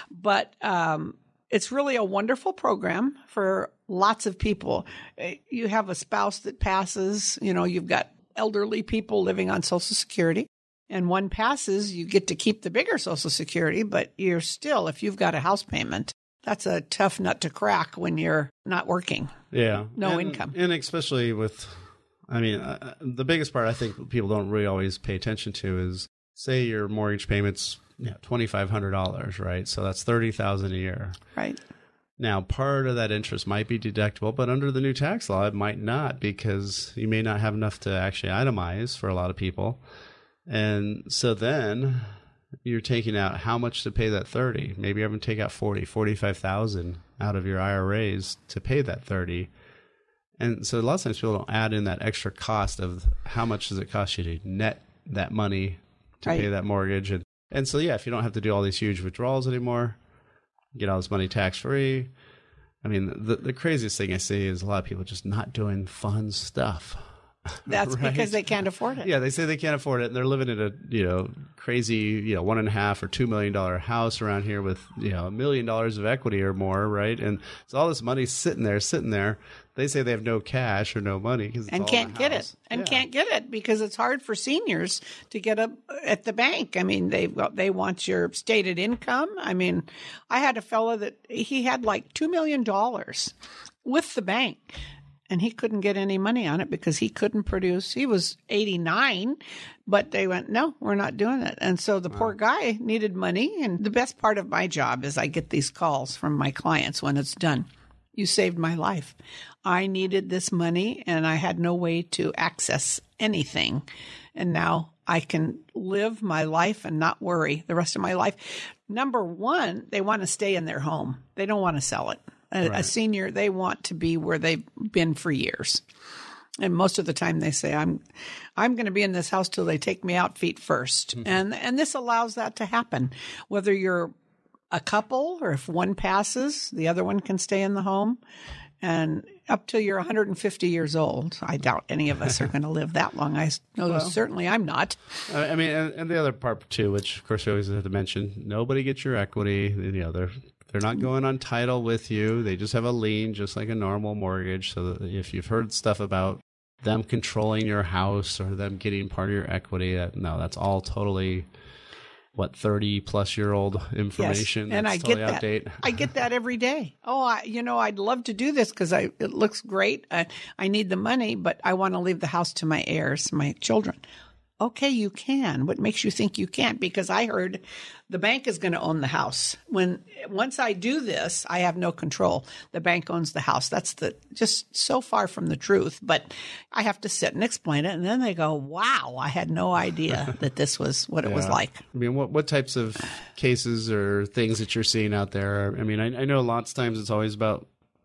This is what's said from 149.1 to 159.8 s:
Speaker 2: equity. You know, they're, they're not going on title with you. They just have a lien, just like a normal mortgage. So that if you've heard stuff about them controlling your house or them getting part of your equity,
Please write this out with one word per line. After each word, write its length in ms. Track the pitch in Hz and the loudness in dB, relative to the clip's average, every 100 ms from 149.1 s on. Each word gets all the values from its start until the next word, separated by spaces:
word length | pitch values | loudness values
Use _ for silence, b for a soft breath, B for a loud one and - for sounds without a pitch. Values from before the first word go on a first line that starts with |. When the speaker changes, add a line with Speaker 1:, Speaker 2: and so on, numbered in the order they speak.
| 117 | 0
Speaker 2:
equity. 560 | 101 110 104 98 101 101 | 0 0 0 2 0 0
You 160 | 95 | -2
know, 180 | 95 82 | -2 -2
they're, 200 | 87 92 123 - _ - | -2 -2 -4 -16 _ -6
they're 80 | 104 | -2
not 180 | 107 120 | 0 2
going 240 | 127 135 | 2 2
on 140 | 135 131 | 2 0
title 440 | - 117 123 127 | -2 0 2 2
with 280 | 117 113 - | 2 0 0
you. 320 | 107 107 117 | 0 2 2
They 140 | 107 92 | 0 -2
just 160 | 104 | 0
have 120 | 123 | 0
a 80 | 120 | 2
lien, 420 | 120 107 107 110 | 2 2 2 0
just 220 | 104 98 107 | -2 -4 -4
like 120 | 107 | -4
a 60 | |
normal 400 | 113 98 101 107 104 | -2 0 0 -2 -2
mortgage. 560 | 95 92 92 92 - | -2 -2 -2 -2 -4
So 220 | 95 90 | -4 -4
that 80 | - | -4
if 300 | 92 98 90 | -4 -4 -4
you've 120 | 92 - | -4 0
heard 260 | 113 110 | 0 0
stuff 280 | - 113 104 | 0 0 0
about 400 | 98 95 95 - - _ _ _ | 0 0 0 -2 -12 _ _ _
them 220 | 113 113 | 0 2
controlling 640 | 107 120 - 110 107 110 107 | 2 -2 0 0 2 2 2
your 180 | 104 | 2
house 560 | 85 92 98 101 95 - | 2 2 2 2 0 -4
or 160 | 95 95 | -4 -2
them 220 | 101 95 | -4 -2
getting 300 | 107 98 98 | -2 -2 -2
part 200 | - 95 | -2 0
of 60 | |
your 140 | 101 - | 0 0
equity, 420 | 92 - 92 | -4 -2 -2